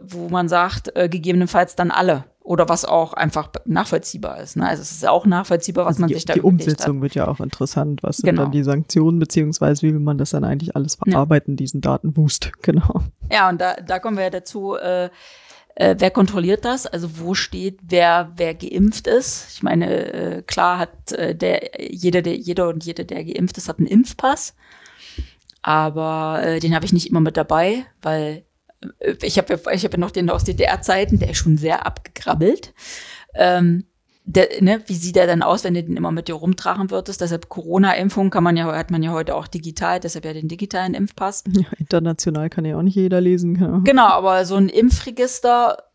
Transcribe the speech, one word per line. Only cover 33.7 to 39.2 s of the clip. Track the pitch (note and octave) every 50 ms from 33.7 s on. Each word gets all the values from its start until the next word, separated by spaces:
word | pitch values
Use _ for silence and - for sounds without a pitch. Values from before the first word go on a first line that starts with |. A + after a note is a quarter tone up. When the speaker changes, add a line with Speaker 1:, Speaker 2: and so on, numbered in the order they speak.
| E3+ F3+ F#3+ - _ _ _ _ _ _ _
Speaker 1:
der, | - E3 F#3 F#3 - - -
ne, | F#3+ F#3 G#3+ A3 A3 -
wie | F#3+
sieht | E3+ E3+ F3+ F3 F#3+
der | F3+ F3
denn | F3 E3 -
aus, | D#3+ F3 G#3 -
wenn | F#3+ F3
du | F3 E3
den | E3 E3+ E3
immer | E3+ E3+
mit | E3 E3 E3 -
dir | E3
rumtragen | D3+ D#3+ F3 F#3 - - F3+ F3+ G3 G3 F#3+
würdest? | G3 F#3 F#3 - F#3+ -
Deshalb | F3+ E3+ E3+ E3 E3+ _
Corona-Impfung | - - D#3+ E3 E3+ F#3+ G3 G3 F3+ - F#3 G3 - G3+ G3 G3
kann | - F#3+ E3+
man | F3 E3+
ja, | E3+ E3 E3 D#3
hat | D#3 D#3+ -
man | F3 D#3+ D#3+
ja | D#3+
heute | E3+ D#3+